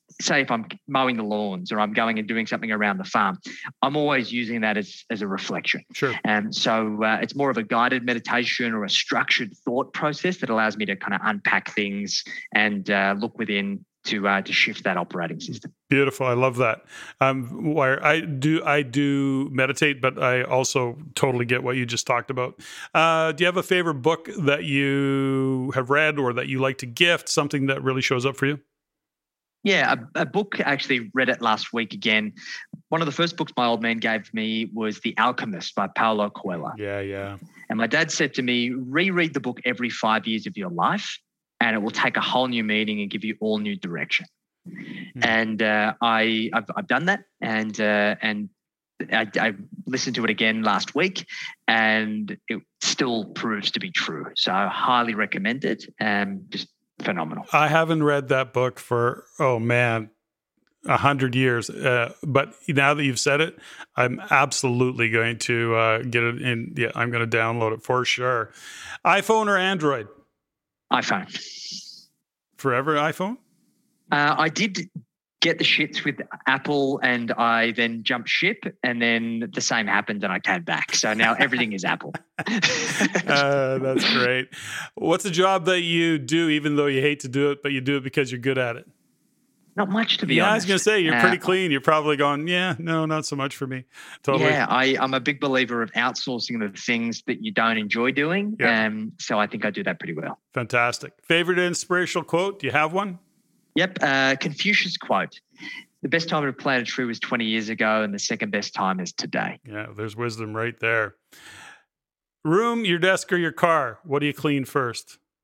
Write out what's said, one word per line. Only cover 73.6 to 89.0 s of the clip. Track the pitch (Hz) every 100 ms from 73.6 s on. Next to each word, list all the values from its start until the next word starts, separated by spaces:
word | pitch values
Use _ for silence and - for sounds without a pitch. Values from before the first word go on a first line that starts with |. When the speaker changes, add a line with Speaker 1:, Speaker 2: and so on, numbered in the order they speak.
| _ _ _ _ -
Speaker 1:
Uh, | 147 147 151
I | 160
did | 147 214 185 165 - - _ _ _
get | 165 160
the |
shits | 156 - 151 -
with | 156 - - - -
Apple, | 135 135 147 135 135
and | 127 120 117
I | 120 117 117 117
then | 117 117 117
jumped | 107 123 110
ship, | - 180 226 190 -
and | 127 120
then | 117 117 117 117 113
the | 110
same | - 120 104
happened, | 101 101 104
and | 101
I | 90
came | - 92
back. | 85 156 -
So | - 117
now | 107 113
everything | 113 139 123 113
is | 98
Apple. | 165 165 165 - - - 165
<laughs> | 220 165 494 466 - 294 - -
Speaker 2:
Uh, | 143 139 139 131 131
that's | 131 131 127
great. | 131 123 127 127 - - - -
What's | - - 180
a | 202
job | 165 185 190 170
that | 180
you | 175 170 165 160
do, | 127 160 165
even | 151 147 147
though | 147
you | 135
hate | 147 147
to | 135
do | 127 143
it, | 143
but | 143
you | 139
do | 127 143
it |
because | 131 143 131
you're | 123
good | 127 131
at | 123 117
it? | - _